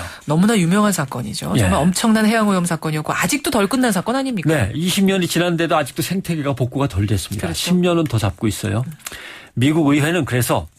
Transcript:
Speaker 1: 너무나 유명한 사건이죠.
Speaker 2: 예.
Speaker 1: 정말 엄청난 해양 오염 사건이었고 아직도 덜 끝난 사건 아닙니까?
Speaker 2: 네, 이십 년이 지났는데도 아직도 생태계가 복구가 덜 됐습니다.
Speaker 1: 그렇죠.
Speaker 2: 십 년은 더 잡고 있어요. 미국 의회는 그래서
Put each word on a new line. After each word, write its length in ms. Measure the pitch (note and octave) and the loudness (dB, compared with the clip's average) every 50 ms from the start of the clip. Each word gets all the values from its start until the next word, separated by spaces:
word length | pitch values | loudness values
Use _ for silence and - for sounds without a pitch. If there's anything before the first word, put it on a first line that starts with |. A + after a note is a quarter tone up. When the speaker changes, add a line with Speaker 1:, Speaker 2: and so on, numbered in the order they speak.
| F2 E2+ - - - | -10 -12 -14 -10 -4
Speaker 1:
너무나 320 | - D3 D#3+ F#3+ G#3 A#3 G#3 | 0 2 2 4 4 4 4
유명한 340 | E3+ D#3+ F#3 G#3+ G#3 G#3 | 2 2 4 4 2 2
사건이죠. 600 | F#3 E3 D3 C#3 - B2 - - - - - C#3+ G3+ | 2 0 -2 -4 -4 -6 -8 -8 -8 -8 -4 -2 2
Speaker 2:
예. 60 | - | 2
Speaker 1:
정말 200 | - C3 G3 D#3+ | 2 4 4 4
엄청난 440 | C#3+ F#3 F3+ - - A3+ G#3+ A3 A3 | 2 2 2 2 2 2 4 4 4
해양 220 | G#3 A#3 A3+ G#3+ G#3 | 4 4 2 2 2
오염 160 | G3 F#3 F3 | 2 2 0
사건이었고 480 | F3 E3+ D#3 - D#3+ D#3 D3+ D#3 - | 0 -2 -4 -4 -4 -4 -4 -4 -4
아직도 380 | D3 - - E3+ D4 C#4 - E4+ | -4 -2 -2 -2 -2 -2 -2 0
덜 140 | C4+ A3+ G3 F#3+ | 0 0 0 2
끝난 240 | - B3+ B3+ A#3+ | 2 2 2 2
사건 240 | G3 F#3 - - A#3+ | 2 0 -2 -2 -2
아닙니까? 320 | C4+ C4+ C4+ B3 F#3+ D3+ D3+ | -2 -2 -2 -2 -2 0 0
Speaker 2:
네, 200 | D#3+ C#3+ G#2+ F#2+ G#2 | 2 2 0 -2 -2
이십 300 | C#3+ E3+ F#3 - G#3 G3 | -2 -2 0 2 2 2
년이 220 | F#3+ F#3+ F#3+ F3 D#3+ | 2 2 2 0 0
지났는데도 480 | - E3 F3 F3+ E3+ D#3+ E3 D#3 E3+ | 0 0 0 0 0 0 0 0 0
아직도 260 | D#3 D3 - - - | 0 0 -2 -4 -6
생태계가 520 | A#2 - F3 G3 - - E3+ D#3 C3+ C#3+ C3 | -4 -4 -4 -4 -4 -4 -4 -4 -2 -2 -2
복구가 340 | - B2+ A#2+ - C3 C#3 C#3 | -2 -2 -2 -2 -2 -2 -2
덜 180 | - F#2 G#2+ | 0 0 0
됐습니다. 400 | G2+ A2 F#2+ - - G2 G#2 - | 0 0 -2 -2 -4 -8 -6 -6
Speaker 1:
그렇죠. 120 | E3+ E3 - | -6 -4 -4
Speaker 2:
십 180 | - F3 F3+ | -2 0 2
년은 280 | F3+ F3+ F3+ F3 E3+ E3 | 2 2 2 2 2 0
더 140 | C#3+ - A2 | 0 0 0
잡고 280 | - G2 - - - G#2+ | 0 -2 -2 -2 -2 -4
있어요. 360 | G2 - - G2+ G2+ A2+ B2+ E3 D#3 - - - - - - - - - - - - | -2 -2 -4 -4 -2 -2 -4 -6 -8 -12 -14 -16 -16 -16 -16 -18 -18 -20 -18 -10 -4
미국 340 | - B2 C#3+ D#3 E3+ D#3 C#3+ | 0 2 2 4 4 4 4
의회는 360 | C#3+ D3 C#3 D#3 E3+ F3+ C#3 | 4 4 2 2 0 0 -2
그래서 420 | - A#2 B2 A#2+ - D#3 G#2+ D#2 - _ | 0 0 -2 0 0 0 -2 -2 -6 _